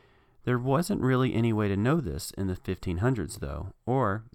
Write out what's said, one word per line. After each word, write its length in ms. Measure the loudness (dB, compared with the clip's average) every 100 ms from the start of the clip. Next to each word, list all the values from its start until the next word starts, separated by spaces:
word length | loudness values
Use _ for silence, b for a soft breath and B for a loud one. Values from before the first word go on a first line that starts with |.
| b b b b
There 120 | -2 0
wasn't 440 | 2 2 2 0
really 320 | 2 2 2
any 180 | 2 2
way 160 | 2 2
to 80 |
know 240 | 2 2 2
this 320 | 0 -6 -8
in 160 | -4 -4
the 80 |
fifteen 440 | -4 -6 -6 -4 0
hundreds, 400 | 0 0 -4 -6
though, 340 | -8 -8 -10 -8
or 380 | -2 0 0 -2 -8